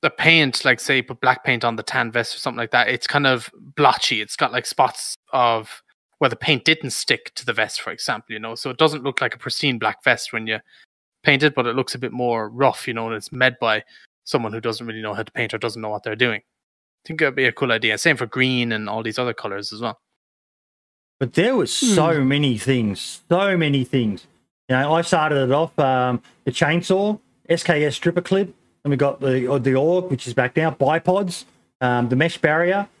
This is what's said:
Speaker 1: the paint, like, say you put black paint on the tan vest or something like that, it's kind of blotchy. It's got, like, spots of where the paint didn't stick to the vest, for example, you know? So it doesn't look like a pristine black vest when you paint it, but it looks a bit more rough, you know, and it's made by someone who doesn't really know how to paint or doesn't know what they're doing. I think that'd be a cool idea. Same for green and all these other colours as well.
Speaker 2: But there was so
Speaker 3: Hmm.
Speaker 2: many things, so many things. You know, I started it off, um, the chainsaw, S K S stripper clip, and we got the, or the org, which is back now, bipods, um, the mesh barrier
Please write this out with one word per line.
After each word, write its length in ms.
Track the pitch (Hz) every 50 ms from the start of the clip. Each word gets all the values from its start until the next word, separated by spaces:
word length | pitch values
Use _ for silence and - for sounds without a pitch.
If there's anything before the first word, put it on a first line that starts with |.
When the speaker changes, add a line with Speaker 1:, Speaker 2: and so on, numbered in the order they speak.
Speaker 1:
the 80 | - 147
paint, 540 | - - 151 156 165 165 147 131 123 - -
like, 140 | 135 123 117
say 180 | - - 139 131
you 40 |
put 180 | 123 - 127 -
black 200 | - 127 127 - -
paint 200 | - 127 117 123
on 120 | 120 113
the 60 | 110
tan 300 | 107 - - 127 120 113
vest 240 | 107 123 113 - -
or 20 | -
something 200 | - 135 120 120
like 120 | 117 110
that, 160 | - 123 120 107
it's 180 | 127 135 -
kind 200 | - - 143 143
of 240 | 135 131 120 113 - _
blotchy. 680 | - - 139 - - 147 131 - - - - 127 107
It's 160 | 107 101 -
got, 160 | - 151 120
like, 140 | 113 123 -
spots 500 | - - - 135 123 - - - - - _ _ _
of 500 | - 135 123 117 113 110 110 - - - _ _ _ _ _ _ _ _
where 100 | 147 131
the 60 | -
paint 280 | - - - 151 123 -
didn't 260 | - - - - 101
stick 440 | - - - - 131 - - - _
to 80 | - -
the 80 | 120 117
vest, 260 | 110 110 107 - -
for 100 | - 113
example, 420 | - - - - 123 107 - _ 113
you 40 | 107
know? 160 | 110 113 117
So 140 | 117 - 147
it 60 | -
doesn't 260 | - 160 156 151 147
look 180 | 123 139 131 -
like 120 | 135 120 -
a 40 | -
pristine 400 | - 135 - - - 143 127 113
black 260 | 110 107 104 - -
vest 280 | - 120 110 - -
when 140 | - 113 110
you 140 | 113 110 107 _ _ _ - - _ _ _ _ _ _ _
paint 200 | _ - 139 135
it, 120 | 147 147 -
but 120 | - 120
it 80 | 120 117
looks 200 | 131 123 - -
a 40 | 123
bit 140 | 123 120
more 360 | 107 123 123 123 117 113 110 107
rough, 360 | 113 120 135 127 - - -
you 60 | - 117
know, 120 | 113 113
and 80 | 113 113
it's 160 | 104 - -
made 260 | - 127 127 131 123 _
by 220 | - 113 110 107 - _ - - - _ _ _ _
someone 280 | - - 131 117 110
who 80 | 107 113
doesn't 260 | 113 117 110 - 120
really 140 | 117 110 110
know 140 | 110 107 104
how 80 | 104
to 100 | 110 -
paint 220 | _ - 120 110 -
or 40 | 110
doesn't 220 | - 117 107 113
know 80 | 110 107
what 140 | 107 104
they're 140 | - 117 107
doing. 240 | 110 123 123 110 104
I 640 | _ _ _ _ _ _ _ _ _ _ _ _ _
think 140 | - 160 156
that'd 140 | 160 139 131
be 80 | 135 131
a 60 | 123
cool 200 | - - 143 123
idea. 240 | 113 113 107 113 107
Same 200 | 104 - 170 151 120
for 80 | 127
green 460 | 110 - 131 127 131 127 123 120 117
and 160 | 113 107 107 101
all 120 | 104 113
these 160 | 110 113 110 -
other 140 | 127 123
colours 400 | 110 - - 107 98 101 104 -
as 80 | 110 107
well. 200 | 120 113 104 _ _ _ _ _ _ _ _ _ _ _ _ _ _ _ _ _ _ _ _ _ _ _ _ _
Speaker 2:
But 140 | 135 123 -
there 220 | - 180 233 269
was 160 | 233 151 - -
so 460 | - - 247 208 180 156 165 165 151
Speaker 3:
Hmm. 80 | 135 131
Speaker 2:
many 300 | 139 147 147 139 123 107
things, 640 | - 131 135 123 113 104 98 - - - - - _ _
so 260 | 170 180 196 202 190
many 280 | 175 160 147 139 139 127
things. 420 | - - 135 120 107 101 90 - _ _ _ _ _ _ _ _ _
You 80 | 127
know, 160 | 127 139 147
I 80 | 156 165
started 360 | 170 - - 160 156 156 151 139 135
it 80 | 123
off, 260 | 131 147 165 165 _ -
um, 420 | 147 131 131 127 123 127 123 117 _ - _ _ _
the 60 | 139
chainsaw, 680 | 127 - 170 147 160 175 170 - 190 190 202 208 214 - _ _ _ _ _ -
S 140 | 165 165
K 220 | - - 165 151 151
S 100 | 147 -
stripper 260 | - - 170 170 175
clip, 340 | 170 - 190 196 202 185 - _ _ _ _ _ _
and 60 | 143
we 60 | 143
got 240 | 131 143 139 135 -
the, 260 | 139 135 127 131 123
or 120 | 127 143 139
the 180 | 120 135 131
org, 340 | 131 143 160 175 180 180 185
which 160 | 139 127 -
is 80 | 123 117
back 220 | - 123 127 -
now, 160 | - 156 165
bipods, 720 | 139 - 139 135 156 165 - - 185 196 208 180 175 - - _ _ _ _ _ _ _
um, 280 | 131 123 123 123 120 117
the 60 | 127
mesh 200 | 127 156 165 - -
barrier 500 | - 151 151 160 170 175 190 202 202 - _ _